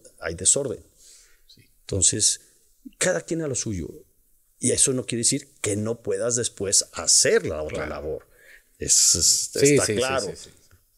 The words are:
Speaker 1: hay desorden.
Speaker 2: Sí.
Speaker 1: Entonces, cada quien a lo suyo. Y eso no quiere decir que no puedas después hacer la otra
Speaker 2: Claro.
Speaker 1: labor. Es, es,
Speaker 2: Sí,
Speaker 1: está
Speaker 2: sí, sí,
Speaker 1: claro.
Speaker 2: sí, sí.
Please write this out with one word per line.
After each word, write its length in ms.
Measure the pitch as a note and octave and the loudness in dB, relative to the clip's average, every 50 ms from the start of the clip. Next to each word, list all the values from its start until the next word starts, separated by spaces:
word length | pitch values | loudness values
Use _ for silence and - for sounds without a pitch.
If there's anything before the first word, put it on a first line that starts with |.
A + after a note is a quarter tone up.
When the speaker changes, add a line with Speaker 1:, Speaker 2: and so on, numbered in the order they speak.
| - - - _ | -14 -20 -14 _
Speaker 1:
hay 140 | - E2 E2+ | -6 -6 -6
desorden. 480 | E2 F#2 - - C#3 C#3+ B2 G2 - - _ _ _ - - - - - _ _ _ _ | -2 0 0 0 0 0 -2 -6 -10 -12 _ _ _ -20 -20 -20 -20 -20 _ _ _ _
Speaker 2:
Sí. 160 | _ - - - _ _ _ | _ -20 -20 -20 _ _ _
Speaker 1:
Entonces, 600 | _ - - G2 G2 - - G#2+ G2+ - - - - _ _ _ _ _ _ _ _ - - | _ -4 0 2 2 2 2 2 2 0 0 -2 -6 _ _ _ _ _ _ _ _ -20 -8
cada 240 | - - F3+ F3+ E3+ | -2 -2 0 0 -2
quien 200 | - - E3+ E3 D#3+ | -4 -4 -6 -4 -4
a 40 | |
lo 60 | D3 B2+ | -4 -4
suyo. 320 | - - A#2 G#2 E2+ D2+ - - - - _ _ _ _ _ _ _ _ _ _ _ | -4 -4 -4 -4 -6 -6 -8 -10 -14 -20 _ _ _ _ _ _ _ _ _ _ _
Y 120 | - B2 | 0 0
eso 200 | D#3+ - - C#3+ | 2 2 2 2
no 140 | C3 B2+ B2 | 0 -2 -4
quiere 140 | - - A#2 | -4 -4 -2
decir 300 | B2 - C3 C#3+ - - _ _ | 0 0 0 -2 -4 -10 _ _
que 140 | - G#2+ G2+ | -4 -2 -2
no 260 | G#2 G#2+ A2+ A#2 - | -2 -2 -2 -4 -4
puedas 340 | - G#2 G2 G2 A2 B2 A#2+ | -4 -4 -2 -2 0 -2 0
después 500 | B2 A2+ - - - G2+ F#2+ G2+ - - - - | -2 -2 -4 -6 -6 -4 0 0 0 0 -2 -6
hacer 520 | - E2 D#2+ - - - C#3+ G#3 A#3 F3 | -4 0 2 4 4 4 4 2 2 0
la 160 | A2 D#2+ D#2 | -2 -4 -4
otra 240 | D2+ D2+ - F#2 - | -6 -6 -6 -6 -6
Speaker 2:
Claro. 40 | - | -6
Speaker 1:
labor. 380 | - C#2+ C#2+ D#2 C#2+ - - _ _ _ - - - - _ _ _ - | -8 -8 -8 -8 -8 -8 -10 _ _ _ -20 -20 -20 -20 _ _ _ -8
Es, 340 | D2+ C#2 - - - - - | 0 2 2 4 4 4 4
es, 120 | E2+ D#2+ - - - - - - | 4 4 2 2 2 0 -4 0
Speaker 2:
Sí, 120 | - C#3+ C#3+ D3 | 4 4 6 6
Speaker 1:
está 120 | C3+ F#2 | 4 4
Speaker 2:
sí, 80 | - G#2+ | 2 0
sí, 40 | A2 | 0
Speaker 1:
claro. 280 | B2 C3 C3+ C3 G#2 F2+ E2+ | 0 0 0 -2 -4 -4 -8
Speaker 2:
sí, 100 | - - | -12 -16
sí. 40 | - - _ _ _ - _ _ _ _ | -20 -20 _ _ _ -20 _ _ _ _